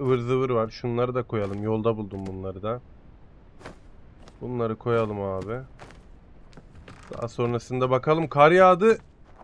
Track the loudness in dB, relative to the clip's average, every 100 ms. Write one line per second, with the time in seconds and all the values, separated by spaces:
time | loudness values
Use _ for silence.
0 | 0 0 0 0 0 0 -2 -4 -4 -2
1 | -2 -2 -4 -4 -4 -4 -2 0 0 -2
2 | -6 -8 -8 -8 -10 -8 -6 -8 -10 -20
3 | -20 -20 -20 -20 -20 -20 -20 -20 -20 -20
4 | -20 -20 -20 -14 -8 -4 -4 -4 0 0
5 | 0 -4 -4 -6 -6 -10 -12 -20 -20 -20
6 | -20 -20 -20 -20 -20 -20 -20 -20 -20 -20
7 | -16 -10 -8 -2 -2 -2 -4 -2 0 0
8 | 2 0 2 6 6 8 6 6 4 2
9 | -2 -20 -20 -20